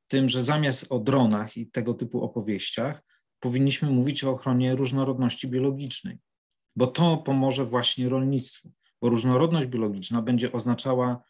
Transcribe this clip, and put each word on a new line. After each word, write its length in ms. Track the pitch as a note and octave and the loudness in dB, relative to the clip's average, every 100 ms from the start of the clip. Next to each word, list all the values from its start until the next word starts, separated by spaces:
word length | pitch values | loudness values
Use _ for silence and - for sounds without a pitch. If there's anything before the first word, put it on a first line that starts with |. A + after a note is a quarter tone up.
| _ | _
tym, 220 | C3+ C3 | 0 2
że 120 | B2+ | 2
zamiast 500 | B2 D3+ D3 A#2+ - | 0 0 0 -2 -4
o 80 | B2+ | -2
dronach 580 | A2 C3+ A#2 G#2 A2 A#2 | 2 4 4 2 -2 -10
i 100 | A2+ | -8
tego 260 | B2+ A#2 | -4 -4
typu 300 | A#2 A#2+ A#2+ | -4 -4 -4
opowieściach, 800 | A2+ A#2 G#2 G2 - - D3 D3+ _ _ _ _ | -4 -6 -4 -4 -4 -4 -6 -6 _ _ _ _
powinniśmy 480 | B2+ B2+ C#3 C3+ D3+ | -4 0 0 2 0
mówić 340 | B2+ C3+ C3 | 2 2 0
o 80 | C3+ | -2
ochronie 440 | C3 C3+ B2 B2+ C3 | -2 0 2 2 0
różnorodności 720 | C3 C3+ C3+ B2 A#2+ - C3 | 0 0 -2 0 -2 -2 -4
biologicznej, 680 | B2+ C3+ C3+ C#3 - - - _ _ _ _ _ - | -2 -2 -2 -8 -8 -10 -14 _ _ _ _ _ 0
bo 120 | B2+ | 0
to 300 | C#3 E3+ D#3+ | 4 2 2
pomoże 480 | C#3+ C3+ C3 B2+ A#2+ | 0 2 2 0 0
właśnie 440 | A#2+ A#2 - B2 | 0 0 -2 0
rolnictwu, 600 | C3 C3+ C3+ - - - _ _ _ | 0 0 0 -4 -12 -18 _ _ _
bo 80 | A#2+ | 0
różnorodność 580 | A#2 B2+ B2+ D#3+ E3 B2+ | 2 4 4 4 2 0
biologiczna 540 | A#2+ G#2+ G2 F#2 A#2 | -2 -2 -4 -4 -2
będzie 300 | A2+ B2 A#2+ | 0 0 0
oznaczała, 720 | A#2 A#2 A#2 C3+ B2 B2 B2 | -2 -2 -2 0 0 0 -2